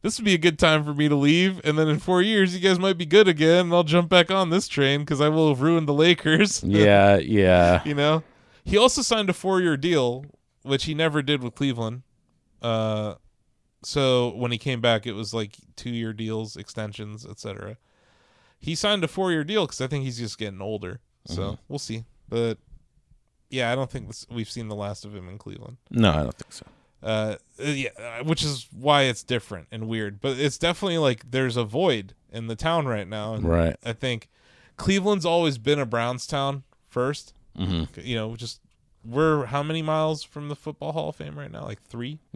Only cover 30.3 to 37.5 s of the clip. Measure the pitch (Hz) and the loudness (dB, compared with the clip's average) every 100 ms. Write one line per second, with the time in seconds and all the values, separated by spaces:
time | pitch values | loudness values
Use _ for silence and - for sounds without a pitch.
30.3 | 127 143 - 170 175 202 165 143 117 120 | -2 -2 0 -2 -2 -4 0 0 0 -4
31.3 | 131 131 120 110 113 185 117 98 - _ | -2 -2 -2 -2 0 0 0 -4 -20 _
32.3 | 117 113 113 160 170 139 107 92 107 107 | -12 -10 -4 -2 -2 -2 -4 -6 -8 -6
33.3 | 110 - 85 82 - 117 113 131 117 - | -4 2 2 2 -2 -10 -6 -4 -6 -10
34.3 | _ _ _ _ - 190 196 190 202 165 | _ _ _ _ -6 -2 0 0 0 0
35.3 | 170 160 127 117 147 123 117 120 123 - | 0 0 -2 0 0 0 -2 -2 -4 -6
36.3 | 147 139 139 _ _ _ 123 127 147 - | -4 -4 -6 _ _ _ -4 -4 -4 -14
37.3 | _ _ | _ _